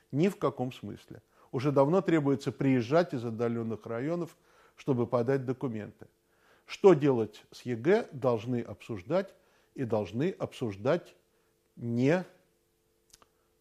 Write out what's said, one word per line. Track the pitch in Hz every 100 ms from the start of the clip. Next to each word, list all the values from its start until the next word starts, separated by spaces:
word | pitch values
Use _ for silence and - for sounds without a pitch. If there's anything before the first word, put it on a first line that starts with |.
| _
ни | 135 190
в | -
каком | 143 - 127
смысле. | - 101 - - - _ _ _
Уже | 135 139
давно | 139 139 190
требуется | 185 165 143 135 -
приезжать | - 139 131 110 160 175
из | 131
отдалённых | 117 110 117 117 113 107 117
районов, | 117 143 175 165 - _ _ _
чтобы | - - 123 113
подать | 123 117 139
документы. | 127 127 139 110 104 - - _ _ _ _ _ -
Что | - 202
делать | 160 143 123 107 - -
с | -
егэ, | 123 117 143 214 -
должны | 143 127 117 117 120
обсуждать, | - 104 - 107 95 180 196 _ _ _ _ -
и |
должны | 123 107 101 113 170 -
обсуждать | 147 - 117 98 117 175 - _ _ _ _ _ _ -
не | 120 117 131 180 - _ _ _ _ _ _ _ _ - _ _ _ _